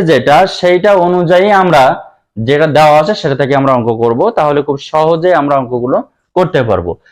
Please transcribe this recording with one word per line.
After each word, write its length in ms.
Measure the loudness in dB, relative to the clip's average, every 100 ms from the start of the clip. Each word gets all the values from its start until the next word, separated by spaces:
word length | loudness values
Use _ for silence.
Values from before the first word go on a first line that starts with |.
| 2
যেটা, 280 | 0 2 2 2 0
সেইটা 320 | 0 0 2 2 0
অনুযায়ী 420 | 0 0 2 2 2
আমরা 220 | 2 2 2 0 -10 _ _ -10
যেটা 300 | -2 0 0 2
দেওয়া 180 | 4 4
আছে 120 | 0 -2
সেটা 140 | -4 -2
থেকে 120 | -2 0
আমরা 120 | 0 0
অঙ্ক 120 | -2 -2
করব, 180 | -2 0 -2 0
তাহলে 220 | -2 -2 -2
খুব 100 | -6 -4
সহজে 380 | -2 0 0 0 0
আমরা 140 | 0 -2
অঙ্কগুলো 360 | -2 -6 -2 -4 -6 _ _ -2
করতে 240 | -2 0 0
পারবো। 220 | -2 -4 -10 _